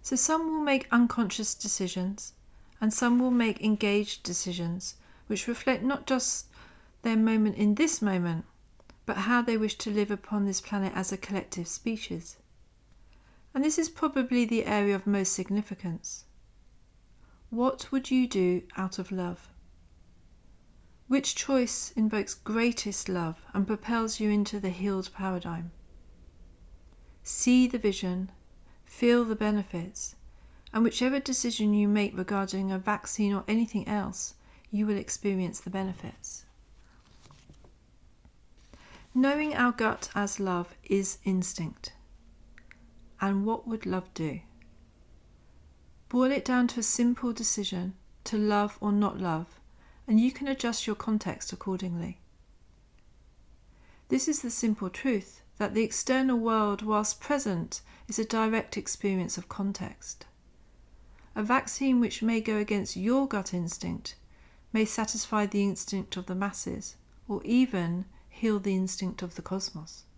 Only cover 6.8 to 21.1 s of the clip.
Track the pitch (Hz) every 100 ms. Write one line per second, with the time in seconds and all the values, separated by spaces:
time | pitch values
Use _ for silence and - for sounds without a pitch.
6.8 | - - 233 220 220 220 214 - 208 208
7.8 | 311 - 208 185 175 165 - - - -
8.8 | - - - 196 196 240 240 226 214 -
9.8 | 226 208 202 202 - 208 202 185 - 208
10.8 | 190 - 185 190 - 196 - - 170 -
11.8 | - 220 - 170 - - _ - - _
12.8 | _ - - - - - - - 302 311
13.8 | 320 - 311 285 254 247 233 226 - 208
14.8 | 202 196 208 202 190 - 185 202 208 190
15.8 | 180 165 - - - - - - - -
16.8 | - - - - - - - 226 254 262
17.8 | - 269 262 254 247 196 180 180 - -
18.8 | 190 - 185 185 175 175 - - - -
19.8 | - - - - - - - - - -
20.8 | - - -